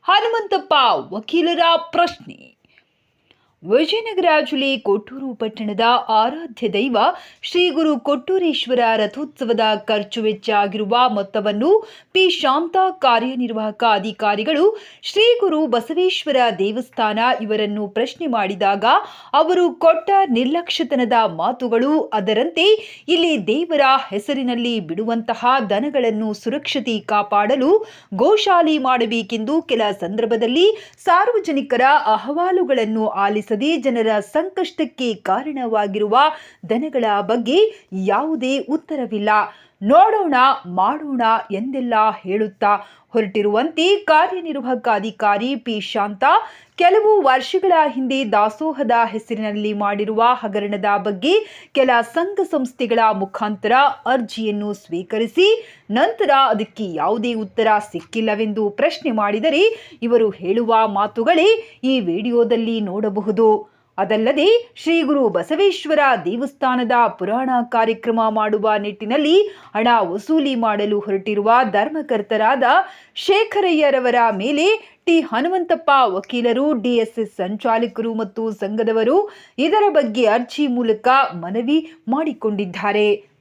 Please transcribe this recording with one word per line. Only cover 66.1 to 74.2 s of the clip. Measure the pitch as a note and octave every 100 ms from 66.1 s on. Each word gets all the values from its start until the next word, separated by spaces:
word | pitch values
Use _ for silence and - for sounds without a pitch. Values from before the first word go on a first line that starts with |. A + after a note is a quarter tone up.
| A3+
ದೇವಸ್ಥಾನದ | E3+ A#3 C4+ _ C4 B3 A#3 A#3+ A3+
ಪುರಾಣ | - F#3 A#3 C4 B3 A#3+
ಕಾರ್ಯಕ್ರಮ | A#3 A3+ A3+ A#3+ A3+ A3
ಮಾಡುವ | G#3+ G#3+ G#3+ G#3+ G#3+
ನಿಟ್ಟಿನಲ್ಲಿ | G#3 G#3 G#3+ C#4+ D4 F4+ G#4 - -
ಹಣ | G#3 A#3+ A#3+
ವಸೂಲಿ | F3+ G3 G#3+ D#4+ C#4
ಮಾಡಲು | B3 A3+ G#3 G#3 G#3
ಹೊರಟಿರುವ | G3+ G3 G3 G#3 G#3+ A#3+ A#3+
ಧರ್ಮಕರ್ತರಾದ | G3+ A#3+ D#4 D4+ A3+ G#3 A3 A3 C4 B3 E4 F#4+ - _
ಶೇಖರಯ್ಯರವರ | - - G4 A4 G4+ F#4+ D#4 D4 C4+ B3 A#3+